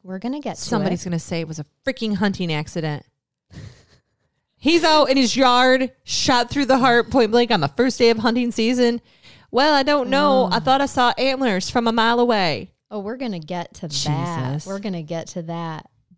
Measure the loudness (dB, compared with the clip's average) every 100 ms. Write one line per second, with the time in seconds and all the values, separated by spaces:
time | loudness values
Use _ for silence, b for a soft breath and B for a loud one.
0 | -14 -10 -8 -8 -8 -8 -4 -2 -2 -4
1 | -4 -6 -4 -6 -6 -10 -12 _ -8 -6
2 | -4 -2 -2 -2 -4 -4 -6 -6 -4 -6
3 | -10 _ _ _ _ B B B B B
4 | B _ _ _ _ _ 0 2 4 4
5 | 4 4 2 4 4 4 4 4 0 -8
6 | -8 -4 0 2 0 0 2 4 4 2
7 | 2 2 4 4 2 2 0 0 0 2
8 | 2 2 0 0 -2 0 0 2 0 0
9 | b b b b b 0 4 4 2 0
10 | 2 2 4 4 2 0 2 2 2 2
11 | 0 2 0 0 0 0 -2 -2 0 2
12 | 2 2 2 2 0 -2 -8 _ _ -10
13 | -10 -8 -8 -8 -8 -10 -10 -12 -8 -6
14 | -4 -2 -4 -4 -4 -6 -6 -8 -6 -8
15 | -8 -10 -8 -10 -8 -8 -8 -10 -14 _
16 | _